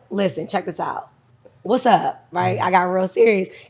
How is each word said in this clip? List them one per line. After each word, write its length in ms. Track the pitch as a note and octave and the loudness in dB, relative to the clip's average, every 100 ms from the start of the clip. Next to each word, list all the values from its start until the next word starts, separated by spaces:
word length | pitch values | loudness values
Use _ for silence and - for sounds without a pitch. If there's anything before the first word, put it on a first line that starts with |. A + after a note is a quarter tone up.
| _ | _
Listen, 360 | G3 F#3+ - D#3+ | -4 -2 -4 -6
check 180 | F#3+ | -6
this 160 | F3+ E3+ | -6 -8
out. 300 | D#3+ - - _ _ _ _ _ | -8 -8 -12 _ _ _ _ _
What's 240 | F#3 B3 B3+ | -2 0 4
up? 400 | F3+ C#3+ - _ | 2 2 -6 _
Right? 300 | F3 F#3 F#3 | -4 -2 -2
I 100 | F#3 | 2
got 140 | F#3 | 2
real 240 | F3+ F#3 F#3 | 2 0 -2
serious. 400 | - A3+ G3+ F#3 - | 2 4 4 -2 -10